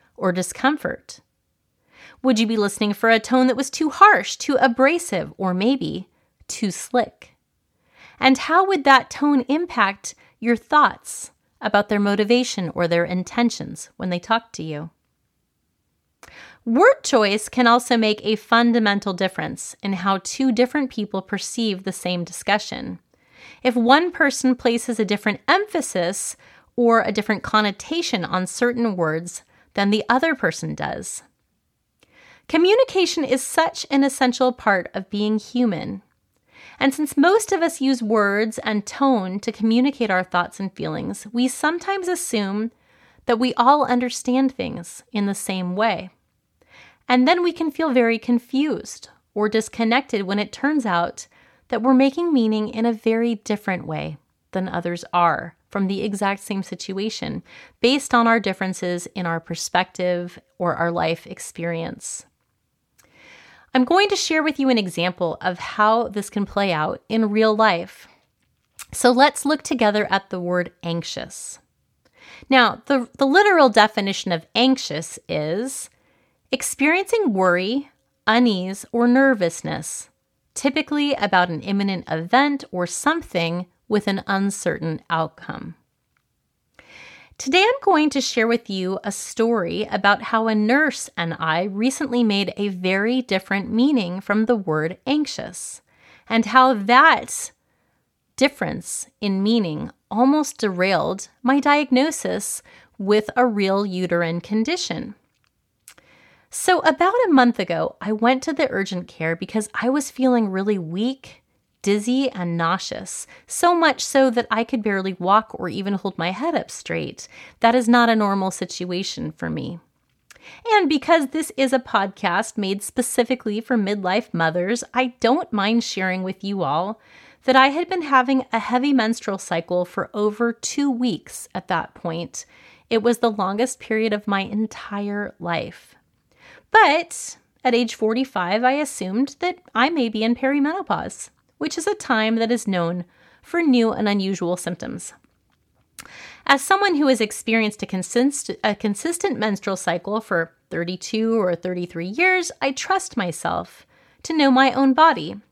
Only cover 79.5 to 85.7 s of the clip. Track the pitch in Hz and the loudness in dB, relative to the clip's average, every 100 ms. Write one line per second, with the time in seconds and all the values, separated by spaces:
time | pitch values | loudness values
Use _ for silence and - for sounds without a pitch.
79.5 | - 156 156 156 - - _ _ _ _ | -2 -8 -8 -8 -14 -16 _ _ _ _
80.5 | - 285 294 311 294 285 269 202 185 180 | -4 -2 -2 -2 0 0 0 2 2 2
81.5 | 156 190 202 196 190 - 160 170 247 294 | -2 -2 -2 0 -4 -6 -6 2 2 2
82.5 | 277 - 180 175 - 285 330 - - 165 | 0 -6 -6 -4 -2 -2 -2 -2 -4 -2
83.5 | 175 180 _ - 208 202 196 - 196 196 | -4 -8 _ -2 -2 0 -4 -2 -2 -2
84.5 | 196 180 151 165 156 - 165 160 - - | -2 -4 -2 -4 -6 -4 -2 -2 -6 -14
85.5 | - - | -14 -14